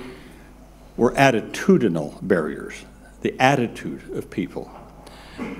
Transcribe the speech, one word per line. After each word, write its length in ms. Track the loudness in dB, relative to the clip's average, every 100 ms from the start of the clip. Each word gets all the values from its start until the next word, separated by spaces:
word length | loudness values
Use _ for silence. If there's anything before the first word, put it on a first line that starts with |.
| -4 -18 -20 -20 -20 -20 -20 -20 -12 0
were 160 | 2
attitudinal 1080 | 4 4 4 -2 -2 4 4 4 0 -4 -4
barriers, 640 | 0 2 0 -6 -10 -14 -18 -20 -20 -6
the 140 | -4 2
attitude 640 | 4 4 0 -4 -10 -10 -10 -10
of 140 | -8
people. 420 | -6 -6 -6 -12 -16 -20 -20 -20 -20 -18 -12 -12 -12